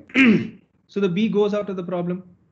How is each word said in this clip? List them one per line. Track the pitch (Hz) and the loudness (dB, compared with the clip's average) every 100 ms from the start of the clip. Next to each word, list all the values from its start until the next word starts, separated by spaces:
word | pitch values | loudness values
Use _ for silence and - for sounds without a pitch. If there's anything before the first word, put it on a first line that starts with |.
| - 254 | -2 4
<clears throat> | 254 175 - - _ _ _ | 6 4 0 -12 _ _ _
So | 202 | -4
the | 196 | -2
B | 170 220 | 0 0
goes | 196 208 | 0 0
out | 208 202 | -2 -6
of | 185 | -8
the | |
problem. | 175 180 175 185 - _ _ | -6 -6 -6 -8 -10 _ _